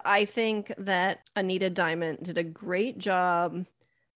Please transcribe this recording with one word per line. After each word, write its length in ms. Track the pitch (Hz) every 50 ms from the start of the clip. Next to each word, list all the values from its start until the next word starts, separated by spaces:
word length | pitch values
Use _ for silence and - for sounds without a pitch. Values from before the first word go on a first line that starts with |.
| -
I 200 | 175 202 208 208
think 460 | 208 - 233 226 220 214 208 202 - -
that 500 | - 190 196 190 180 185 190 - - - - -
Anita 360 | 208 190 185 185 185 190 185
Diamond 480 | 175 190 175 160 165 170 170 160 151 -
did 160 | - 180 160
a 60 | 170 170
great 560 | 165 160 - 196 175 180 185 214 262 - -
job 680 | 185 208 185 180 180 180 175 175 175 170 165 175 185 - _ _ _ _ _ _ _ _ _